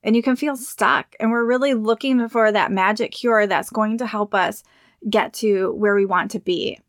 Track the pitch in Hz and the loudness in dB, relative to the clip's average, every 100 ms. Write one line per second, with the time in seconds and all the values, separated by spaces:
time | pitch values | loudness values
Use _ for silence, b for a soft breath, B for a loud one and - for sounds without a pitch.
0 | - 226 233 254 294 262 254 - - 269 | 2 2 2 0 -2 -4 -10 -2 2 2
1 | - - 226 233 233 254 277 240 214 220 | -2 -4 -2 0 0 2 2 0 0 -2
2 | 277 254 226 226 220 208 - 196 190 214 | 0 0 0 2 2 2 0 2 0 0
3 | 240 - 240 226 208 170 - - 214 226 | -4 -4 0 2 2 0 -2 -2 -2 -2
4 | 240 214 208 202 180 - b b b b | -6 -4 -2 0 -2 -4 b b b b
5 | 214 214 - - 214 196 190 - 208 202 | -2 0 -2 -2 0 0 0 0 2 2
6 | 196 180 202 196 - 175 104 - | 2 0 -2 -6 -4 -4 -4 -8